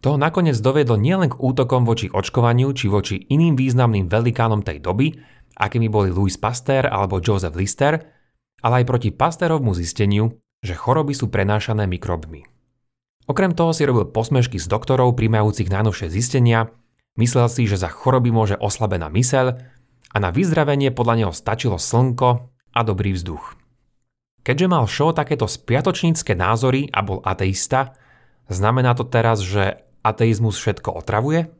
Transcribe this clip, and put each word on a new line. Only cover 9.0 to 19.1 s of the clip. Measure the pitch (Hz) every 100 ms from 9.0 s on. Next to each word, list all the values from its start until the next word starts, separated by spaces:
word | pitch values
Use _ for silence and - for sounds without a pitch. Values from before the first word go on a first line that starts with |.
| 113
Pasteurovmu | - 147 165 175 160 123 87
zisteniu, | 85 - 101 101 113 - _ _
že | -
choroby | 90 - 143 147
sú | 135 110
prenášané | 98 98 107 101 110
mikrobmi. | 101 90 - 87 78 78 - _ _ _ _ _ _ _ -
Okrem | 131 185 170
toho | 170
si | 160
robil | 147 120 104
posmešky | - 113 135 123
z | 101 82
doktorov, | 104 - 131 127 123
prijímajúcich | 110 110 107 98 92
najnovšie | 98 107 95 85
zistenia, | 90 120 139 120 113 113 - _ _ _ -
myslel | 117 123 120
si, | 120 113
že |
za | 98 92
choroby | - - 127 120
môže | 113 110
oslabená | 101 104 - 110 95 80